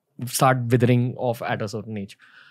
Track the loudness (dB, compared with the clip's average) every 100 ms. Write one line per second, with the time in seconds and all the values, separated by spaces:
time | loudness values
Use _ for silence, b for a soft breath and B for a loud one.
0 | _ -12 -6 2 4 4 2 4 4 4
1 | 2 -2 -4 -4 -4 -4 -6 -8 -10 -10
2 | -10 -14 b b b